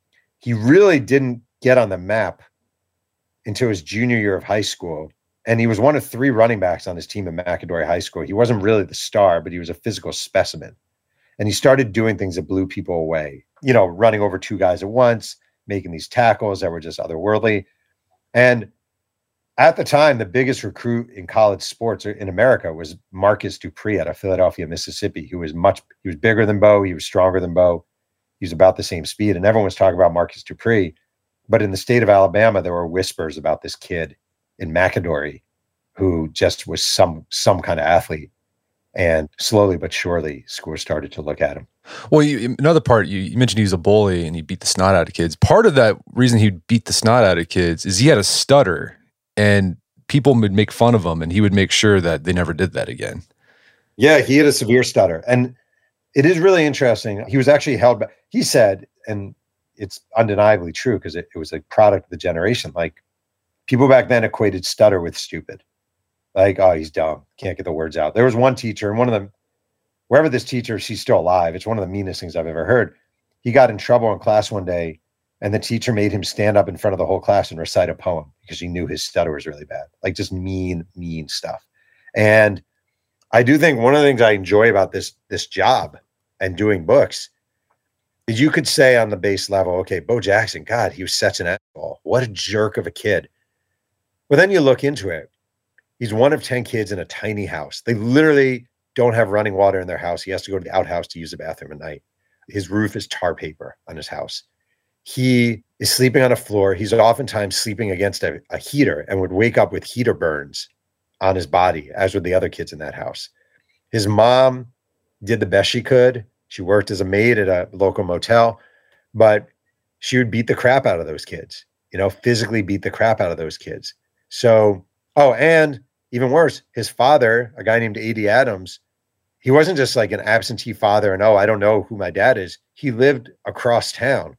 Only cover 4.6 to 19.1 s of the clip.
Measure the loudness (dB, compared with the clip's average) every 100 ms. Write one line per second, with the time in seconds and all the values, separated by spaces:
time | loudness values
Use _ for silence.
4.6 | -4 -8 -10 -10 -12 _ _ _ -2 0
5.6 | 0 2 2 2 -4 -4 0 2 2 2
6.6 | -2 -4 -8 -12 -10 -10 -8 -8 -6 -6
7.6 | -6 -6 -2 -4 -4 -10 -6 0 0 2
8.6 | 2 0 -2 -8 -4 2 2 2 -2 -10
9.6 | -12 -8 -8 -8 -10 -10 -2 -2 -2 -6
10.6 | -18 _ _ _ _ _ _ -6 -4 2
11.6 | 4 4 2 -2 -2 -2 -6 -6 -4 -4
12.6 | -4 -8 -6 -4 -4 -4 -6 -14 _ _
13.6 | 0 2 2 2 2 2 -2 -4 -8 -2
14.6 | 0 0 -4 2 2 0 -6 -20 _ _
15.6 | -10 -8 -8 -12 -6 0 2 2 -2 -4
16.6 | -6 -6 -10 -12 -10 -4 0 0 0 -2
17.6 | -4 _ _ _ _ _ _ 4 4 4
18.6 | -4 _ _ _ _